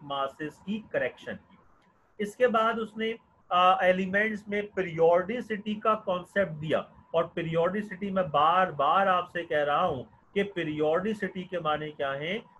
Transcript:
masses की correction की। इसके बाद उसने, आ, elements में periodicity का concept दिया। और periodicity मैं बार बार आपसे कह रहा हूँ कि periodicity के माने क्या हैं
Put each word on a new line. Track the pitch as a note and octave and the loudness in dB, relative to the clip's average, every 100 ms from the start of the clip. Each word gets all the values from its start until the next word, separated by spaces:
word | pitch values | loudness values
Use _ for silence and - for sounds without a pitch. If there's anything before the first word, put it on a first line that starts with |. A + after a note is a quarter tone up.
masses | D3 C#3 C#3 - D3+ - F#3+ | -8 -4 -4 -6 -12 -10 -10
की | G#3+ - | -10 -6
correction | C#3+ B2+ - A#2+ | -4 -4 -6 -14
की। | F#2+ _ _ _ _ _ _ _ - | -14 _ _ _ _ _ _ _ -10
इसके | G#3 - B3 | -8 0 2
बाद | A3 A3+ A3+ | 4 0 -2
उसने, | G#3+ A3 A3 A3+ _ _ - | -6 -6 -6 -6 _ _ 0
आ, | F3+ F3+ F#3 | 4 6 6
elements | F#3 F#3 F#3+ G3 A3 G#3 G#3 | 4 2 2 0 0 -4 -6
में | G#3 G#3 | -6 -4
periodicity | F#3+ F3 D#3+ E3 F3 F3+ B3 - G#3 G#3+ G#3+ | -4 -4 4 6 6 2 -6 -6 -8 -6 -2
का | A3 G#3+ G#3 | 0 0 0
concept | F3+ E3+ G3+ F3+ | -4 -2 -2 -2
दिया। | D3+ D#3 A2 - - - E3 | -4 -2 -2 -2 -16 -2 -2
और | E3+ F3+ | 0 -4
periodicity | E3 E3 F3 G#3 G#3 F3+ G3+ | -2 0 0 0 -8 -8 -4
मैं | F#3+ E3 | -2 0
बार | C#3+ D#3 F3+ F#3 | 4 4 4 2
बार | C#3+ C#3+ F#3 F#3+ | 0 2 4 4
आपसे | F3+ F3 F3 | 2 0 -8
कह | E3 D3+ | -2 0
रहा | D3 C#3+ F3+ | 2 2 0
हूँ | C3+ - _ _ G3 | -2 -8 _ _ -4
कि | G3+ F3 | -4 -4
periodicity | D3+ D3+ D3+ E3+ G#3 G#3+ F#3 F#3 | -6 -2 0 0 -2 -4 -6 -8
के | F3 F3 | -8 -4
माने | D#3 D3+ D3+ | -2 -2 -4
क्या | D3+ C#3 | -6 -6
हैं | C#3 D#3+ A3 - | -4 -6 -8 -10